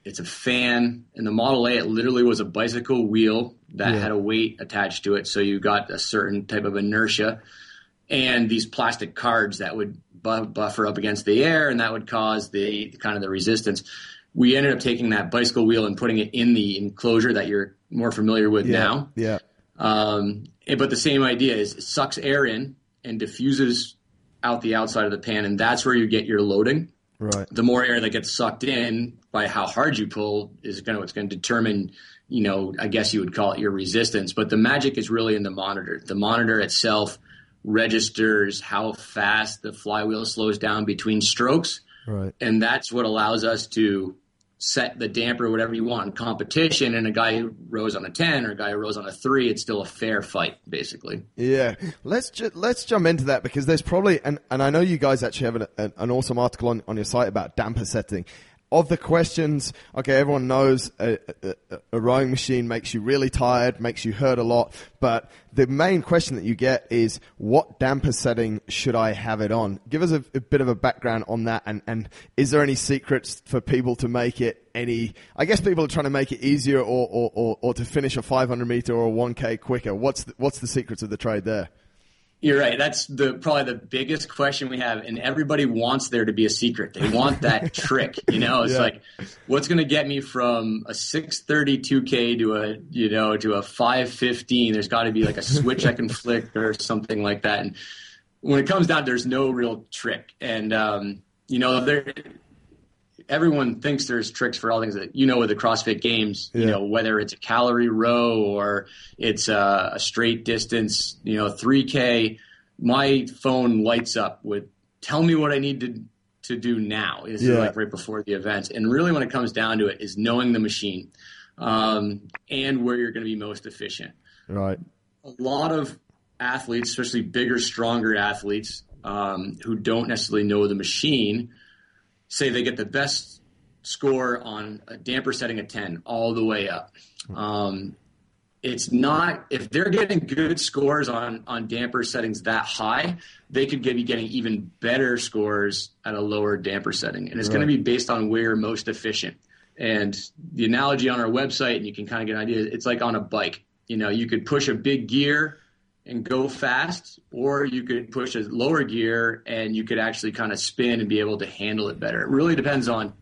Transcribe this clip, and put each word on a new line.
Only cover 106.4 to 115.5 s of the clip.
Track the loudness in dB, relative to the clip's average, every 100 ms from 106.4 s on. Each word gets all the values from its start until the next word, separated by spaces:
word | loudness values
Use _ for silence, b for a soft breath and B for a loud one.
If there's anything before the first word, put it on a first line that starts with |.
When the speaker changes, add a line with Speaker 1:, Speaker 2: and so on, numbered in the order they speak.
| -6
Speaker 1:
you | 0
Speaker 2:
Yeah. | 2
Speaker 1:
know, | 2 0
whether | 0 2 0
it's | -2
a | -6
calorie | -2 2 4 4 2
row | 4 4 4 4 2
or | 0 0 0 -2 -4 B B B
it's | -2 0 0
a, | 2 4 4 0
a | -4
straight | -4 0 0 0 -2
distance, | -4 -2 -2 0 -2 -4 -6
you | -4 0
know, | 0
three | -2 2 2 2
K, | 0 2 2 0 -4 B B B -4
my | 2 2 4 2 0 -4
phone | 0 2 4 4
lights | 4 2 0 -2
up | -2 -4
with, | -6 -6 -6 _ _ _
"Tell | -4 2
me | 4 4
what | 4